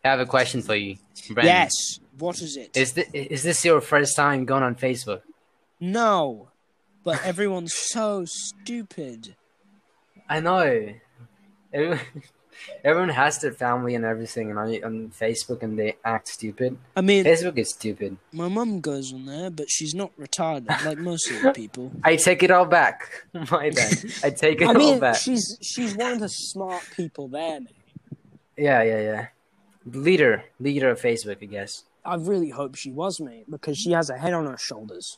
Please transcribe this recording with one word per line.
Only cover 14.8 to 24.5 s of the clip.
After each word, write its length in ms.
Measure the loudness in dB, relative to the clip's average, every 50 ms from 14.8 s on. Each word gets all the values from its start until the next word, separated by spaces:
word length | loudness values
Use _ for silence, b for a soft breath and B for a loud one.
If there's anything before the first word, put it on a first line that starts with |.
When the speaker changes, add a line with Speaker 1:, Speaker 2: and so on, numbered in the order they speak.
| -6
Speaker 1:
on 280 | -6 -8 -8 -10 -12 -8 -4
Facebook, 440 | -2 -2 -2 -2 -6 -6 -8 -6
and 160 | -6 -6 -2 -2
they 180 | -2 -2 -4 _ -4
act 240 | -4 -4 -4 _ -10
stupid. 500 | -14 -10 -10 -10 -6 -4 -4 -4 -4 -6 -16 _ _
Speaker 2:
I 40 | 0
mean, 240 | 4 6 6 6 8
Speaker 1:
Facebook 340 | 6 6 6 4 -2 -2 -2
is 120 | -2 -2
stupid. 460 | -6 -6 -6 -8 -6 -6 -8 -8 -8 -12 _ _
Speaker 2:
my 160 | -10 -6 -4 -2
mum 320 | -2 -2 -2 -2 -4 -4
goes 320 | -4 -4 -6 -4 -6 -8
on 140 | -12 -12 -14
there, 240 | -12 -10 -10 -10 -10
but 160 | -8 -10 -4 -4
she's 260 | -4 -4 -2 -6 -6
not 220 | -6 -8 -8 _
retarded 520 | -16 -10 -8 -4 -2 -2 -2 -2 -4 -4 -4 -4 -2 -2
like 140 | -4 -4 -4
most 320 | -6 -6 -4 -4 -4 -6
of 120 | -4 2
the 100 | 2 2
people. 400 | 2 2 -8 -12 -12 -12 -12 -12 -12 0
<laughs> 60 | 4
Speaker 1:
I 120 | 4 4
take 260 | 6 6 4 6 6
it 80 | 6 8
all 160 | 8 8 8
back. 580 | 8 6 6 6 6 2 -2 -14 -14 -14 -18 -18
<laughs> 80 | _ -10 -8 -2 0
My 200 | 0 2 2 2
bad. 340 | 2 2 2 2 2 0 -2 -10 -8 -2
I 80 | -2 -2
take 300 | 0 4 4 4